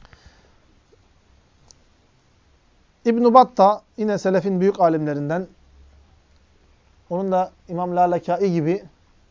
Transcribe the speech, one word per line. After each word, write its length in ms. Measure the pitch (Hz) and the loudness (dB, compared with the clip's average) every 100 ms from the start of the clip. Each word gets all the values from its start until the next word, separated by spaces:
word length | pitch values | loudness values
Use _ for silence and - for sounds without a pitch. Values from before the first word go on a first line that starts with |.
| - - - _ _ _ _ _ _ _ _ _ _ _ _ _ _ - _ _ _ _ _ _ _ _ _ _ _ _ | -20 -20 -20 _ _ _ _ _ _ _ _ _ _ _ _ _ _ -20 _ _ _ _ _ _ _ _ _ _ _ _
İbn-i 300 | 233 233 240 | -2 2 4
Battah 460 | 240 247 - 196 208 _ - | 6 4 4 2 2 _ -8
yine 220 | 214 202 | -4 -2
selefin 420 | 190 185 185 185 | 0 -2 -2 0
büyük 200 | 190 202 | 0 2
alimlerinden. 680 | 175 160 151 143 143 165 185 _ _ - - - _ _ _ _ _ _ _ _ _ _ _ | 0 0 -4 -6 -6 -6 -8 _ _ -20 -20 -20 _ _ _ _ _ _ _ _ _ _ _
Onun 220 | 175 196 | -6 -2
da 180 | 185 185 _ - | -2 -2 _ -12
İmam 280 | 175 180 175 | -8 -4 0
Lalekai 560 | 180 175 170 175 196 | 0 0 -4 -2 -2
gibi, 320 | 170 151 190 190 _ _ _ _ | -2 -2 -4 -6 _ _ _ _